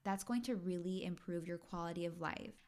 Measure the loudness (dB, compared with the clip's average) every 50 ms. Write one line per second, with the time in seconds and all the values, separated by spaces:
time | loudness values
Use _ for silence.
0 | 0 2 2 2 2 2 2 2 2 2 0 2 2 2 2 2 2 0 0 0
1 | 0 -2 -2 -4 -2 -2 -2 0 0 -2 -4 -6 -6 -6 -4 -2 -2 0 0 0
2 | 0 0 0 0 -2 0 0 -2 -6 -8 -10 -14 -18